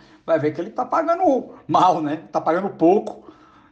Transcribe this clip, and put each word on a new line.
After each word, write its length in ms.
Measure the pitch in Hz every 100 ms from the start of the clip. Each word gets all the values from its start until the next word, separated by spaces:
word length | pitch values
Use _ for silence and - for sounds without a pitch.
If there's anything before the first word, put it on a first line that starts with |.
| - - -
vai 140 | 160
ver 140 | 151
que 60 | 147
ele 120 | 190
tá 120 | 254
pagando 720 | 269 330 320 349 370 262 - - -
mal, 340 | - 180 165
né? 220 | 147 156 -
Tá 100 | 165
pagando 280 | 165 170 196
pouco, 640 | 135 165 208 220 - - - - - _